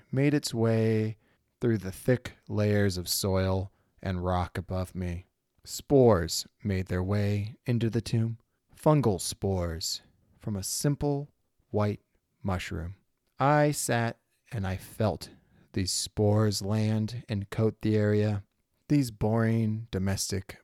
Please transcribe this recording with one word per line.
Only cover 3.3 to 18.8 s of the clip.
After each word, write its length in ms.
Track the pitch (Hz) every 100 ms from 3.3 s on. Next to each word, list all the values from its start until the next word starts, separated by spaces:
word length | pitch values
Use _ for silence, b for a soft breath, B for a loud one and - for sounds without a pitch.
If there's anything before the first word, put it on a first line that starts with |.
| 95 95 95 98 _ _ _
and 220 | 98 90
rock 340 | 90 90 87 -
above 360 | 85 92 92
me. 320 | 87 90 87 - _ _ _
Spores 840 | - - - 143 120 98 82 - - _
made 220 | 107 92 92
their 180 | 90
way 520 | 92 104 101 104 104 - -
into 240 | 120 113
the 120 | 113
tomb, 360 | - 120 113 113 _ _ _ -
fungal 400 | 156 151 120 90
spores 840 | - - 98 95 85 82 - - - _ _ _
from 160 | - 104
a 80 |
simple 680 | 92 - 151 143 147 143 147 _ _ _ _
white 280 | 104 104 98 _ _ _ _
mushroom. 520 | 101 90 - 90 82 98 _ _ _ -
I 320 | 135 151 147
sat 460 | 147 - 117 117 - _ _ _
and 140 | - 95
I 100 | 95
felt 520 | - - 107 80 - b b b b
these 180 | - 92
spores 680 | - - - 104 104 110 101
land 640 | 98 110 107 110 107 120 -
and 220 | 101 98
coat 320 | - 110 107
the 160 | 110 107
area. 460 | 104 104 107 104 - _ _ _